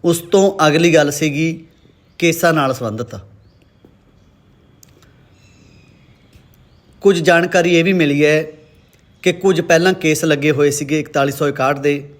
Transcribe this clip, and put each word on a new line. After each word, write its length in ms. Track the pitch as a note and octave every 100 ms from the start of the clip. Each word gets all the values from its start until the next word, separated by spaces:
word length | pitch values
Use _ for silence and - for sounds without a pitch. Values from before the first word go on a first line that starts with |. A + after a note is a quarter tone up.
ਉਸ 160 | E3+ E3+ -
ਤੋਂ 360 | G3 G3 - D#3
ਅਗਲੀ 260 | D3 E3+
ਗੱਲ 180 | D#3+ C#3+
ਸੀਗੀ 540 | C#3+ D#3 C#3 E3 E3 - _ _ _ _ -
ਕੇਸਾਂ 340 | E3+ E3 E3+
ਨਾਲ 200 | D#3+ C3+
ਸੰਬੰਧਿਤ। 420 | B2 A#2 A2 A2+ G2+ - - _ _ _ _ - _ _ _ _ _ _ _ _ _ _ _ _ _ _ _ _ _ - _ _ _ _ _ _ _ _ _ _ _ _ _
ਕੁਝ 180 | G3 E3+
ਜਾਣਕਾਰੀ 560 | E3 E3 E3+ F3+ F3 E3+
ਇਹ 80 |
ਵੀ 100 | E3+
ਮਿਲੀ 320 | F#3 D3+ C#3+ D3
ਹੈ 180 | D#3 D#3 - - _ _ _ _ _
ਕਿ 80 | F3+
ਕੁਝ 260 | F3 F#3+ E3+
ਪਹਿਲਾਂ 320 | E3+ E3 F3+
ਕੇਸ 300 | F#3 D#3+ D#3 D#3+
ਲੱਗੇ 260 | C#3+ D3+
ਹੋਏ 180 | C#3 D3
ਸੀਗੇ 280 | C#3+ C#3+ D3+
ਇਕਤਾਲੀ 320 | D3 C#3+ C#3
ਸੌ 160 | - D3
ਇਕਾਹਠ 320 | C#3+ C3 C#3+
ਦੇ 300 | C#3+ C#3+ C#3+ -